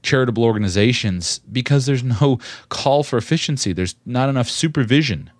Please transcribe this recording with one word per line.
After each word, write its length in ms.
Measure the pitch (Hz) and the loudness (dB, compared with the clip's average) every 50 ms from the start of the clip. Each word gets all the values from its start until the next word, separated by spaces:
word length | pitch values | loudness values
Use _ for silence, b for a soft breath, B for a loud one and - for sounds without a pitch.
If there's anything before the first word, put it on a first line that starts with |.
charitable 420 | - - 143 131 131 123 113 113 117 | -2 0 0 2 2 0 0 2 2
organizations 960 | 117 110 107 107 95 90 101 104 123 127 - - 107 92 90 82 - - - _ - | 2 2 2 0 0 2 4 2 4 2 0 -2 -2 -4 -4 -4 -6 -8 -8 _ -8
because 360 | 101 127 123 - 143 143 127 | -6 -6 0 2 0 2 2
there's 160 | 139 139 127 120 | 0 -2 -2 0
no 360 | 127 117 98 147 143 131 B B B B B B B | -2 0 2 2 2 2 B B B B B B B
call 340 | - - - 139 139 147 143 | -10 -2 0 2 2 2 0
for 140 | - - | 0 -2
efficiency. 560 | 120 113 - 160 165 - - 147 131 - 101 87 | -2 0 0 -2 -2 0 -4 -4 -2 -2 -4 -2
There's 220 | 85 92 87 - _ _ | -2 -2 -4 -4 _ _
not 240 | 120 123 123 131 139 | -4 0 0 2 2
enough 200 | 139 131 120 - | 2 0 -2 -2
supervision. 800 | - - - 165 151 151 127 110 131 151 156 127 95 73 69 - _ | -2 -2 -2 -2 0 0 2 4 4 2 4 2 -4 -6 -8 -14 _